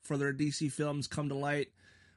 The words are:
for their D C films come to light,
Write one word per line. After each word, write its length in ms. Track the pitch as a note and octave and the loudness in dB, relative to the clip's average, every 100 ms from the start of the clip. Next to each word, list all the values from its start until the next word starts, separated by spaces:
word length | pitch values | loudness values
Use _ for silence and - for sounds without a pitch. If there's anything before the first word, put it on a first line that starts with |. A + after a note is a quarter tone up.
for 160 | - C#3+ | -4 0
their 160 | C#3 | 2
D 160 | C#3 D3 | 2 0
C 180 | - D3 | 2 0
films 380 | - D3 C#3+ - | 0 0 -2 -2
come 240 | - D3 | -2 -2
to 60 | C#3 | 0
light, 340 | C#3+ D3 C3+ - - - - | 0 0 -2 -8 -20 -20 -20